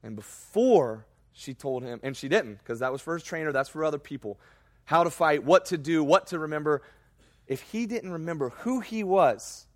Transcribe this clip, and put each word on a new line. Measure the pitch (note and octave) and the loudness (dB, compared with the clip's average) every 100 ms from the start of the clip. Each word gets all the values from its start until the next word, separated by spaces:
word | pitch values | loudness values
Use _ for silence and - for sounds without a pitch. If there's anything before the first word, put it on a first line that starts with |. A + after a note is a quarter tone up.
And | A2+ | -12
before | G#2+ - - - G#3 B3+ G#3 B2 A2 - _ _ | -14 -14 -20 -4 2 6 6 4 -4 -14 _ _
she | - - | -16 -14
told | B2+ C#3+ B2+ | -8 -6 -6
him, | B2+ A#2+ | -6 -8
and | C3+ C3 | -8 -8
she | C3+ | 0
didn't, | G3 B2+ G2+ | 0 0 -12
'cause | - A#2 | -10 -4
that | B2+ | -2
was | C3+ | -4
for | D#3 | -6
his | E3+ | -8
trainer, | - E3+ D#3 | -6 -6 -2
that's | C3+ C3+ | -2 -2
for | D#3 | -2
other | D#3 D3 | -4 -4
people, | - C#3 G#2+ G2+ _ _ _ _ | -8 -10 -10 -12 _ _ _ _
how | - D#3+ | 0 2
to | E3+ | 2
fight, | - D3+ D3+ | 2 2 2
what | A#2+ F3+ - | 4 4 4
to | F3 | -6
do, | C#3+ D#3+ | 0 0
what | D3 F#3 F#3+ | 4 4 4
to | E3+ | -8
remember. | D#3 D3+ D3+ D3 - _ _ _ _ _ _ | -6 -4 0 0 -2 _ _ _ _ _ _
If | C3+ - | -8 -6
he | G#3+ A#3 | -6 -4
didn't | A#3+ F#3 | -6 -8
remember | E3+ E3 D#3+ C3 | -8 -6 -4 -4
who | - A#3 B3+ | -4 -4 -4
he | G3+ A3 | -4 -4
was | G3 F#3+ D3+ G#2 - - - | 2 6 6 4 -8 -16 -20